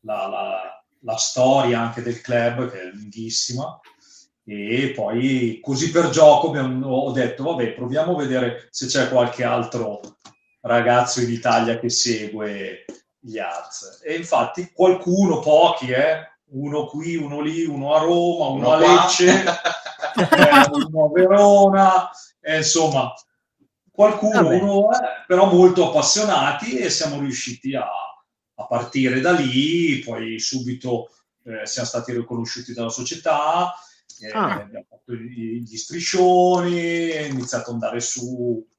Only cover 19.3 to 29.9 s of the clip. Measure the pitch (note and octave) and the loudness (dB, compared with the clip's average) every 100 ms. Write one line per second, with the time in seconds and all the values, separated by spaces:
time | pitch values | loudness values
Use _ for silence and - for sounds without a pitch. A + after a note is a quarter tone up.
19.3 | F#3+ - - - - - - - - F3+ | 6 2 -2 -4 -6 -12 -10 -8 -2 2
20.3 | C#4+ D4 C#4 B3+ D4 D#3+ D#3 D3+ E3 F#3 | 6 8 8 6 2 -2 0 2 4 4
21.3 | G3+ G3+ G3+ G3 F#3+ F#3+ F#3 - - - | 6 8 8 6 6 4 4 0 -14 -20
22.3 | _ D#3 D#3 - E3 D#3 C3+ A#2+ - _ | _ -4 -2 0 0 0 0 -4 -8 _
23.3 | _ _ _ _ _ _ - G#3 G#3 G#3+ | _ _ _ _ _ _ 2 4 4 0
24.3 | A3 E3 F3+ G3+ G3 G#3+ - - - - | 2 4 2 2 2 2 2 -2 -8 0
25.3 | F3+ G3 F3 F#3 F3+ D#3+ D3+ - G3+ G#3 | 4 6 8 8 6 2 2 0 0 0
26.3 | D#3 C#3 B2 A#2+ C3 F3 - D#3 C#3+ C#3 | 0 0 -4 -6 -4 -4 -4 -4 -4 -6
27.3 | B2 - A#2+ C3+ C3+ A2+ - - - _ | -6 -10 -10 -8 -6 -6 -8 -12 -18 _
28.3 | _ _ - - A#2+ A#2 C3+ C3 B2+ E3 | _ _ -16 -6 -6 -4 -2 0 0 2
29.3 | E3+ C3 B2+ D3+ E3+ D#3+ | 2 2 0 0 0 0